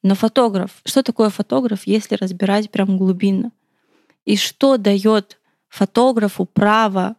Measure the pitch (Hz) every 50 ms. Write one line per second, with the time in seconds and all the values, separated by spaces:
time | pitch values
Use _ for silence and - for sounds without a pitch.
0 | - 190 196 190 - 220 _ 277 247 226 196 190 180 196 - _ _ - - 269
1 | 262 - 226 - 220 208 - - 202 _ - 269 254 233 214 190 - 190 196 220
2 | 208 - 196 202 190 185 180 180 202 190 196 208 214 208 - 208 196 196 190 185
3 | 190 185 185 185 - 196 190 190 226 240 _ _ _ _ _ _ _ _ _ _
4 | _ _ _ _ _ - 208 196 - - - _ - 269 269 233 196 208 202 196
5 | 190 214 220 208 196 _ - _ _ _ _ _ _ _ - - 196 - _ 233
6 | 247 262 247 226 208 202 - - 185 - _ - 208 208 214 220 226 208 190 190
7 | 180 190 233